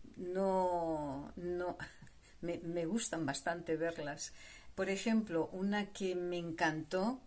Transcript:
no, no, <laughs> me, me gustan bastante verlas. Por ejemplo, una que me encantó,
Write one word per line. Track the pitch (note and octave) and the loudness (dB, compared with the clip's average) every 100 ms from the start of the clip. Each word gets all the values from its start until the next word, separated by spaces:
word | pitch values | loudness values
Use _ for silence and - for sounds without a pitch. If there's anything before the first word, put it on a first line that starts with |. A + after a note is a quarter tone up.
| - - | -16 -8
no, | F3+ F#3 G3 F#3+ F3+ F3 E3 D#3 D3 C3+ D3 - | -2 2 4 4 4 2 2 0 -2 -4 -8 -6
no, | F3 F3 F3+ E3+ | -4 -2 -2 -4
<laughs> | - - - - - - | -10 -14 -20 -20 -20 -8
me, | E3+ E3+ | -4 -4
me | E3+ E3+ E3 | -2 0 2
gustan | A3+ - E3 D#3+ | 0 0 0 0
bastante | F3 F3 E3+ E3+ D#3+ | 0 0 -2 0 2
verlas. | E3 E3 C#3+ D3 - - - - - - | 2 0 -6 -6 -8 -10 -16 -16 -8 -2
Por | F#3+ | 0
ejemplo, | G3 A3+ A3 G#3+ E3 - | 2 4 4 4 2 2
una | F#3 G3 G#3 G3+ | 0 2 2 0
que | - F#3+ F3+ | -2 0 0
me | F3 F3 | 0 0
encantó, | E3+ D#3+ E3 D#3 D#3 F#3 G#3 C4 | -2 2 4 4 0 2 2 0